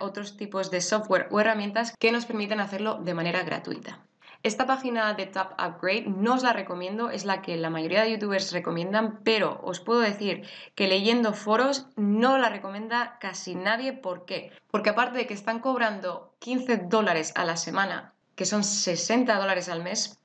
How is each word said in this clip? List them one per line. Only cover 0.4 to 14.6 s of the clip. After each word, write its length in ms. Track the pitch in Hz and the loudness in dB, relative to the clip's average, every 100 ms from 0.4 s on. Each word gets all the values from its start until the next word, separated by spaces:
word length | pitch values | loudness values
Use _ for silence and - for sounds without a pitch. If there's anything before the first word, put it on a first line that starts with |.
| 202 190 185 | -6 -4 -2
de 120 | 180 | -2
software 480 | 175 214 214 185 - | 0 0 2 2 2
o 80 | 208 | 2
herramientas 560 | 214 214 202 214 233 - | 2 2 0 -2 -4 2
que 140 | 226 | 2
nos 140 | 233 233 | 2 0
permiten 340 | 226 208 208 | -4 -2 -2
hacerlo 360 | 202 202 214 - | -2 -2 -4 -2
de 180 | 175 | -4
manera 300 | 170 170 180 | -2 0 0
gratuita. 580 | 170 151 - - - - _ _ - - | -2 -4 -6 -10 -10 -16 _ _ -20 -4
Esta 220 | 220 214 262 | -2 0 0
página 480 | 262 262 233 214 | 0 0 0 0
de 140 | 208 190 | 0 -4
Top 240 | 190 190 | -4 -6
Upgrade 540 | - 180 170 180 214 233 | -4 -4 -2 0 0 0
no 260 | 190 220 | 0 4
os 100 | 254 | 4
la 80 | 254 | 4
recomiendo, 580 | 208 190 180 185 214 233 | 0 -2 -6 -6 -4 -4
es 140 | - | -4
la 180 | 196 190 | -2 -4
que 140 | 190 170 | -2 -4
la 140 | 165 | -2
mayoría 320 | 165 160 190 | -2 2 2
de 100 | 220 | 2
youtubers 400 | 220 208 190 185 | 0 0 0 0
recomiendan, 720 | 175 170 170 170 214 226 214 | -2 -2 -2 0 0 0 0
pero 380 | - 220 165 - | 2 2 2 -2
os 160 | 185 175 | -6 -6
puedo 220 | - 240 | 0 4
decir 440 | 220 202 202 165 - - - - | 4 2 -2 -4 -8 -18 -18 -2
que 120 | 190 | 2
leyendo 440 | 196 208 240 220 | 4 4 4 2
foros 520 | 202 208 220 262 269 - - | 0 2 4 4 0 -4 0
no 420 | 202 208 247 269 | 2 4 6 6
la 120 | 233 | 4
recomienda 680 | 208 196 202 220 240 233 - | 0 -6 -8 -4 -2 -2 -6
casi 340 | 196 180 - 180 | -10 -8 -8 -4
nadie. 380 | 190 226 262 | 0 0 -2
¿Por 320 | 262 185 175 - | -4 -8 -8 -8
qué? 260 | 185 - - | -8 -8 -18